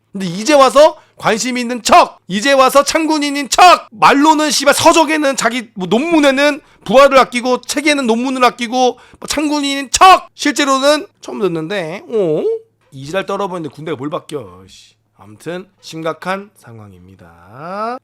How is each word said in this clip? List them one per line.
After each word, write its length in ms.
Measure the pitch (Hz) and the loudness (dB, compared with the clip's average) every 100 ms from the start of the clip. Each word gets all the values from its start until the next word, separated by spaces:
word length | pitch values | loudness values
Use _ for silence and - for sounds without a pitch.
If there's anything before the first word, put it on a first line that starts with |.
| _ | _
근데 160 | 196 190 | -10 -8
이제 260 | 180 220 | -6 0
와서 440 | 294 262 240 311 - _ - | 4 4 6 4 2 _ -6
관심 420 | 170 214 247 247 | -4 -2 -4 -6
있는 240 | 233 247 | -6 -6
척, 360 | - 233 - - - | 2 4 4 -2 -8
이제 260 | 196 247 | -4 0
와서 300 | 277 262 277 | 2 4 4
참군인인 680 | 277 320 320 311 285 285 269 | 2 -2 -2 -2 -4 -6 -6
척, 360 | - 359 311 - | 4 6 6 0
말로는 580 | 214 - 277 311 302 302 | 0 2 4 2 2 0
씨발 240 | - 285 | 0 0
서적에는 640 | 262 311 330 302 311 285 269 | 2 4 4 2 0 -2 -2
자기 340 | 233 247 208 | -4 -4 -10
뭐 120 | - 180 | -10 -2
논문에는 720 | 220 330 320 285 262 294 294 - _ | -2 0 2 2 2 0 -2 -10 _
부하를 320 | - 247 277 269 | 0 4 6 4
아끼고 420 | 233 247 247 247 | 2 -2 -4 -4
책에는 460 | - 294 302 294 247 | -4 -4 -2 0 -2
논문을 380 | 226 262 254 | -2 -4 0
아끼고 300 | 247 - 233 | 0 -2 -6
뭐 520 | 254 254 - _ _ - | -2 -2 -2 _ _ -8
참군인인 640 | 277 302 294 277 277 269 | -6 -4 -4 -4 -6 -6
척, 360 | - 381 349 - | 4 6 6 2
실제로는 720 | - 294 285 277 269 277 302 403 _ | -6 -4 -2 0 2 2 0 -4 _
처음 180 | - 247 | -14 -6
듣는데, 640 | 190 165 156 202 160 190 339 | -4 -4 -6 -8 -8 -12 -8
어? 340 | 226 175 156 415 453 - _ _ | -4 -2 -2 -4 -6 -10 _ _
이지랄 360 | 131 139 190 190 | -18 -8 -8 -6
떨어보는데 420 | 196 196 180 151 | -6 -6 -8 -12
군대가 280 | - 160 123 | -12 -12 -10
뭘 140 | 147 | -8
바뀌어, 520 | 160 - 147 98 92 95 | -10 -12 -14 -14 -20 -20
씨. 280 | - _ _ _ _ | -20 _ _ _ _
아무튼 460 | 98 110 160 180 - _ | -20 -18 -14 -14 -16 _
심각한 640 | - 160 160 156 180 196 202 _ | -20 -10 -10 -8 -8 -8 -10 _
상황입니다. 1400 | 123 113 104 92 90 90 87 82 90 120 160 202 220 247 | -20 -20 -20 -20 -20 -20 -20 _ _ -20 -14 -10 -10 -10